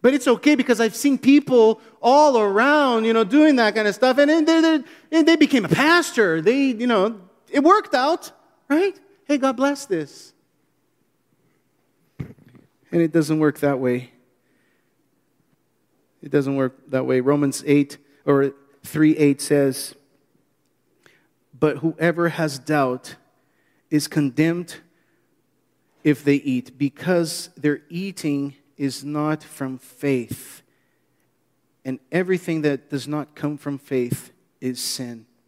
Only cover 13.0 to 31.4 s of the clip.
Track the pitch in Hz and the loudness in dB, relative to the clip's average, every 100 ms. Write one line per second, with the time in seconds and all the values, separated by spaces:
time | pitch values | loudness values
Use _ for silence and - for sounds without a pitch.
13 | 165 165 147 156 151 143 143 135 127 123 | 0 0 0 0 0 0 -2 -2 -2 -4
14 | 123 _ _ _ _ _ _ _ _ _ | -6 _ _ _ _ _ _ _ _ _
15 | _ _ _ _ _ _ _ _ _ _ | _ _ _ _ _ _ _ _ _ _
16 | _ _ 147 143 139 139 131 - _ 131 | _ _ -4 -2 0 -2 -4 -6 _ -4
17 | 131 131 127 147 143 135 - 147 143 - | 0 0 2 2 0 -4 0 2 2 -6
18 | _ _ - 143 139 135 _ _ - 156 | _ _ -2 0 0 -4 _ _ -12 2
19 | 156 156 147 139 - 147 139 131 - - | 2 4 2 2 0 0 0 -2 -12 -16
20 | _ _ _ _ _ _ _ _ _ _ | _ _ _ _ _ _ _ _ _ _
21 | _ _ _ _ _ 123 151 143 165 156 | _ _ _ _ _ -2 -2 0 -4 -2
22 | 165 165 170 156 160 139 123 151 131 127 | -4 0 -4 -2 -6 -6 -4 -2 0 -2
23 | - - _ _ _ _ _ _ _ 151 | -10 -20 _ _ _ _ _ _ _ -4
24 | 147 - 143 123 160 170 175 - _ _ | -2 -2 -2 0 -2 -2 -8 -16 _ _
25 | _ _ _ _ _ _ _ _ _ _ | _ _ _ _ _ _ _ _ _ _
26 | 156 139 143 143 139 127 123 - 143 - | -2 0 2 0 0 -6 -6 -6 -6 -6
27 | 156 180 160 - - - 147 143 _ 170 | -2 -2 -2 -8 -14 -6 -4 -4 _ -12
28 | 196 185 160 143 139 139 _ _ 139 127 | -10 -8 -6 -4 -6 -12 _ _ -8 -8
29 | 139 151 151 156 - - 135 131 - _ | -10 -6 -4 -6 -8 -12 -12 -12 -18 _
30 | 143 131 113 - - - _ _ _ _ | -4 -4 -4 -12 -16 -20 _ _ _ _
31 | _ _ _ _ | _ _ _ _